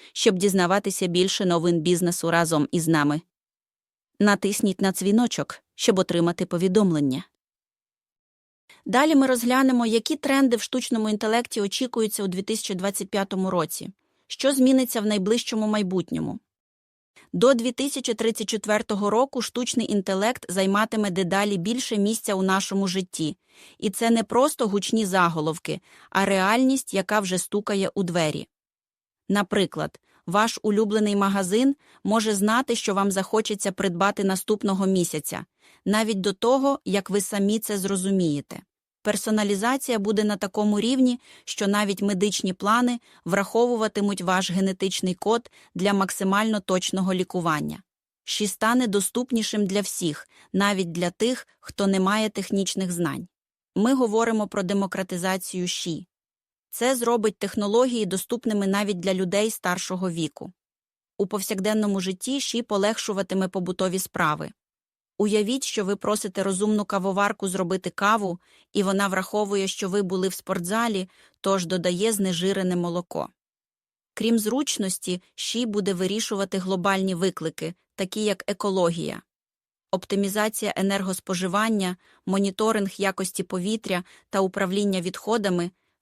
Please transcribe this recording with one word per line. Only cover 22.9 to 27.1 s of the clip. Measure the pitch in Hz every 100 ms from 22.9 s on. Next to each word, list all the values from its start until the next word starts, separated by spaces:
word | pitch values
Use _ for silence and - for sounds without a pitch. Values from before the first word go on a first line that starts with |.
| 190 180 - 156 - _ - - -
І | 208
це | - 233
не | 226
просто | 214 240 294 - 220
гучні | 202 - 226 196
заголовки, | 190 170 165 156 160 - 185 - - -
а | 190
реальність, | 196 190 190 233 262 269 -
яка | 190 185